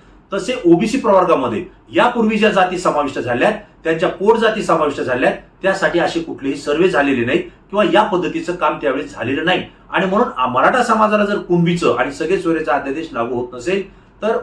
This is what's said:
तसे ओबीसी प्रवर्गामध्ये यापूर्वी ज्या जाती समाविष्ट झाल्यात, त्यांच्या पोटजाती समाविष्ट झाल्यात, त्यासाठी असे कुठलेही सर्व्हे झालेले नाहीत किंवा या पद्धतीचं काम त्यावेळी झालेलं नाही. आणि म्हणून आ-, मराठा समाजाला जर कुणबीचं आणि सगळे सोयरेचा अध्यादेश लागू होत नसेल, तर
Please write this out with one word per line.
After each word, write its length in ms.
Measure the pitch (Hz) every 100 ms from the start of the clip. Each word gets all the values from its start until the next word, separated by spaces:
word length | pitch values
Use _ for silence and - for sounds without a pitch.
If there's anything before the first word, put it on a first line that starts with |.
| - - -
तसे 200 | 196 - - 175
ओबीसी 320 | 165 214 269
प्रवर्गामध्ये 680 | 226 190 175 147 123 101 - - -
यापूर्वी 480 | 151 240 240 220 220
ज्या 120 | 214
जाती 280 | 185 180 175
समाविष्ट 420 | 165 147 139 -
झाल्यात, 340 | 123 123 185 214 - -
त्यांच्या 260 | 165 165 170
पोटजाती 540 | - 196 220 220 214
समाविष्ट 380 | 170 160 147 -
झाल्यात, 320 | 92 127 160 - - _
त्यासाठी 360 | 185 185 156 170
असे 200 | 151 165
कुठलेही 360 | - 123 139 139
सर्व्हे 340 | - 151 185
झालेले 360 | 151 139 131 117
नाहीत 180 | 165 180 - _
किंवा 140 | 196 196
या 100 | 190
पद्धतीचं 520 | 208 180 - 160 - 175
काम 220 | 151 143
त्यावेळी 260 | 143 135
झालेलं 420 | - - 117 143 165
नाही. 180 | 180 - - -
आणि 160 | 160 190
म्हणून 220 | 196 240 -
आ-, 100 | 127
मराठा 360 | - 185 254
समाजाला 420 | 233 220 214 208 202
जर 120 | 190
कुणबीचं 580 | - 175 170 170 165 -
आणि 160 | 143
सगळे 280 | - 160 185
सोयरेचा 340 | 170 160 151
अध्यादेश 360 | 143 135 139 160
लागू 240 | 123 117 120
होत 120 | 123
नसेल, 360 | 123 120 196 - - - _
तर 160 | 208 214